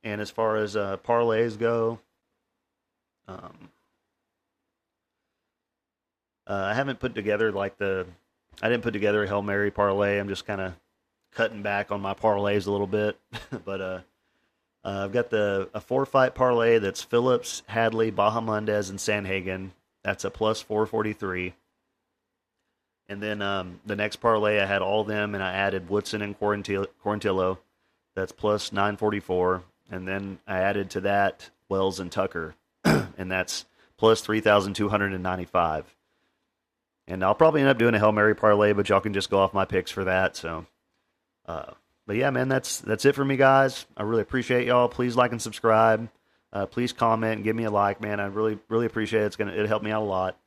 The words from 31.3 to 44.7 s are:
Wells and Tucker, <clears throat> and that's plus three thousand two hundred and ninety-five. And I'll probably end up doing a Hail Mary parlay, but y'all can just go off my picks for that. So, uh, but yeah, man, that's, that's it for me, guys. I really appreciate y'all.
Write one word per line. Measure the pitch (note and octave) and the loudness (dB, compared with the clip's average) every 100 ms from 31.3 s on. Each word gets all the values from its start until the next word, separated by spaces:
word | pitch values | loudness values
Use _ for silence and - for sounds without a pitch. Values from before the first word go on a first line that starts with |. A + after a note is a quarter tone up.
| - - _ _ | -2 -20 _ _
Wells | F#2+ F#2+ F#2+ | 0 0 -2
and | F2 | -6
Tucker, | G#2 F#2+ E2+ D#2+ - _ | -2 -2 -4 -10 -14 _
<clears throat> | _ | _
and | - D#3 G2 - F#2 | 0 0 -2 -10 -4
that's | F#2 F#2 - - _ _ _ | -4 -4 -8 -12 _ _ _
plus | A2 A2+ | 4 4
three | - A2 | 2 0
thousand | G#2+ G#2 G2 | 4 4 4
two | G2+ G#2 | -2 0
hundred | G#2 G2 | 0 -2
and | F#2+ | -2
ninety-five. | F#2 F#2 F2 F#2 E2+ D#2 - _ _ _ _ _ _ _ _ _ _ _ - | -4 -4 -2 0 0 -2 -8 _ _ _ _ _ _ _ _ _ _ _ -12
And | F#2 | -2
I'll | F#2 G#2 | 0 6
probably | D#3+ D3+ | 4 6
end | C#3 | 2
up | B2 | 4
doing | A#2 | 4
a | G#2+ | 6
Hail | G#2+ | 4
Mary | G#2 G#2 | 6 2
parlay, | G#2 G#2+ G#2 G#2 | 4 4 6 4
but | G2+ G2 | 4 2
y'all | G2 | 2
can | G#2+ | 2
just | G2 - | -4 0
go | G2 | 2
off | F#2+ | 2
my | G2 | 2
picks | F#2+ G2 - | 0 -2 -2
for | - | -4
that. | F#2 F#2 F#2 | 0 2 0
So, | - E2 E2 F2 _ _ _ _ _ _ _ - | -2 -10 -10 -12 _ _ _ _ _ _ _ -12
uh, | E2 - - _ _ - | -10 -10 -18 _ _ -6
but | G#2+ | 0
yeah, | C#3 | 0
man, | B2 C3 | 0 0
that's, | C3 - - | -2 -2 -8
that's | - G#2+ | -4 2
it | C#3 | 2
for | C3+ | 2
me, | C#3 C3+ | -2 4
guys. | C3+ C3+ C3+ C3 - - | 6 6 4 0 -14 -8
I | |
really | G#2+ A2+ | -2 0
appreciate | G#2 C3 A#2 B2 | 0 -4 2 0
y'all. | A2+ | 4